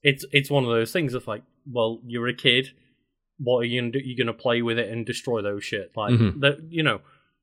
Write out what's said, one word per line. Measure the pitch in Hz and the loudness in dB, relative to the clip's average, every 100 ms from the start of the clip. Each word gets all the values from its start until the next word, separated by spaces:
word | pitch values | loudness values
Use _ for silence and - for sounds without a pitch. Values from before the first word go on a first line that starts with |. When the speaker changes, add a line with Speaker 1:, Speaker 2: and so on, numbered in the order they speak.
Speaker 1:
it's, | 143 139 - | 2 0 2
it's | 143 139 | 2 4
one | 143 | 2
of | 123 | 4
those | 117 113 | 2 2
things | 180 147 | 0 -2
of, | 123 117 | -4 -6
like, | 107 - _ - | -10 -10 _ -8
well, | 120 113 117 120 | 0 0 -2 -8
you're | 120 117 | -4 -4
a | |
kid. | 143 135 120 135 _ _ _ _ _ _ _ | 0 2 2 0 _ _ _ _ _ _ _
What | 123 123 | 0 0
are | 120 | 0
you | 123 | -2
gonna | 120 | -2
do? | 127 | -4
You're | 127 120 117 | -6 -4 -4
gonna | 113 | -2
play | 127 120 | -2 0
with | 117 113 | 0 -2
it | 104 | -2
and | 113 113 | -4 -6
destroy | 120 - 117 | -6 -4 -2
those | 101 101 | -2 -6
shit. | - 107 92 - | -6 -8 -8 -6
Like, | 107 120 | 2 4
Speaker 2:
Mm-hmm. | 107 95 | 4 2
Speaker 1:
that, | 139 - 160 | 0 0 -6
you | 165 | 0
know, | 151 104 _ _ _ _ | 0 0 _ _ _ _